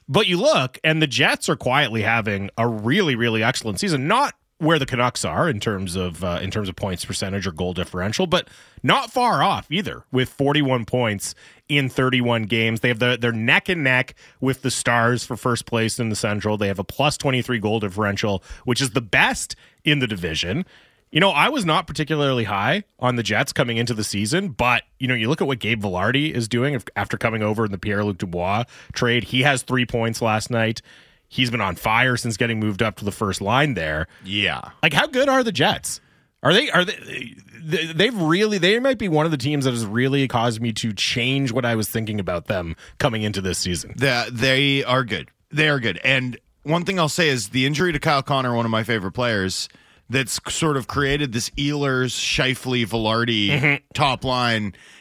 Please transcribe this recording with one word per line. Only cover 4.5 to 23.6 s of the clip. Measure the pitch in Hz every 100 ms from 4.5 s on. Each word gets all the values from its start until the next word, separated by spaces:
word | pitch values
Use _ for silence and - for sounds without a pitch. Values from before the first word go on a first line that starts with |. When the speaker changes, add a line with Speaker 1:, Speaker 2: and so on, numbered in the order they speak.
| _
Speaker 1:
where | 156 160
the | 135
Canucks | 123 123 - 95
are | 85 165
in | 107
terms | 113 98 95 90
of, | 90 80
uh, | 92 87
in | 92
terms | 107 98
of | 85
points | 101 90
percentage | - 95 98 98 92
or |
goal | 80 90
differential, | 90 87 90 95 - 180
but | 175 - - - -
not | 131 233 240
far | 262 247 160
off | 170 156 -
either, | 180 170 60 -
with | 127 127
forty-one | - 139 147 139 127 110
points | 127 117 101 - - - - -
in | 143 131
thirty-one | - 131 127 120 117
games. | 104 117 113 113
They | 127
have | 113
the, | 123 123
they're | 120
neck | 113 117 175 -
and | 180
neck | 135 127 131 - - _
with | 131 127
the | 127
Stars | - - 120 117 123 -
for | 113
first | 127 117 -
place | 117 110 -
in | 113
the | 104
Central. | 107 104 107 107
They | 101
have | 95
a |
plus | 95 - 143 -
twenty-three | 147 127 117 120
goal | 104 113
differential, | 101 92 104 98 110 95 - -
which | - 120
is | 135
the | 113
best | 113 127 226 254 - - - _
in | - 147
the | 123
division. | 104 85 78 85 92 92 - _ _ _
You | -
know, | 190
I | 143 190
was | 294 175
not | 160 175
particularly | 151 151 156 143 127
high | 107 101 107 185 - _
on | 127 120
the |
Jets | 107 107 -
coming | -